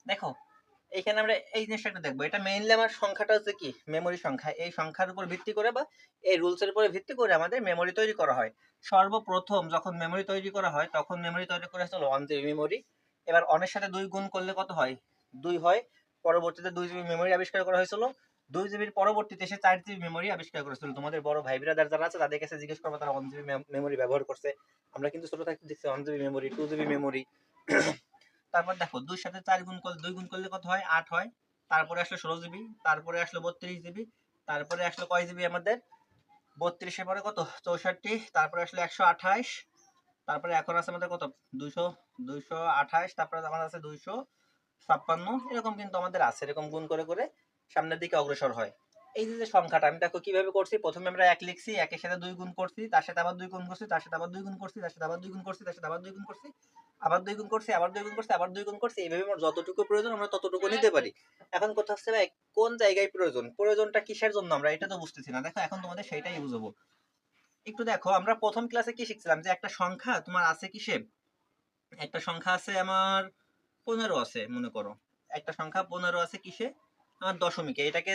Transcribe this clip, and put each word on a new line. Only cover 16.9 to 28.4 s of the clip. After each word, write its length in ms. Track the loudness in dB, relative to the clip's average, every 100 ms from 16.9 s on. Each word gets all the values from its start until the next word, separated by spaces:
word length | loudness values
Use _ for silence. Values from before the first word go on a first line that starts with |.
| -4
মেমোরি 280 | -2 0 4
আবিষ্কার 280 | 4 2 0
করা 140 | 4 4
হয়েছিল। 220 | 4 2 -2 -2 _ _ _
দুই 160 | -4 -2
জিবির 240 | -2 -2
পরবর্তীতে 500 | 2 4 4 -2 -4
এসে 120 | -8 2
চার 200 | 4 4
জিবি 160 | 0 -8
মেমোরি 280 | -6 -4 -2
আবিষ্কার 300 | -4 -6 -8
করেছিল। 240 | -8 -8 -8
তোমাদের 260 | -6 -4 -4
বড় 160 | 0 0
ভাই 140 | 0 -2
ব্রাদার 300 | 0 4 4
যারা 160 | 4 0
আছে, 120 | 2
তাদের 200 | 0 0
কাছে 160 | -4 -8
জিজ্ঞেস 200 | -8 -6
করবা, 160 | -6 -4
তারা 140 | -2
ওয়ান 120 | -2 -4
জিবি 160 | -10 -6
মে-, 180 | -6 -4
মেমোরি 280 | -4 -2 0
ব্যবহার 260 | 2 2
করছে। 240 | 0 -4 -4 -6 _ _ _
আমরা 140 | -4 -4
কিন্তু 160 | -4 -8
ছোট 120 | -6
থাকতে 240 | -4 -6 -8
দেখছি 200 | -8 -4
ওয়ান 120 | -4
জিবি 160 | -4 -4
মেমোরি, 300 | -2 -2 -4
টু 120 | -4 -4
জিবি 200 | -2 -2
মেমোরি। 360 | 0 -2 -4 -8 _ _ _ 0 2 2 0 _ _ _ _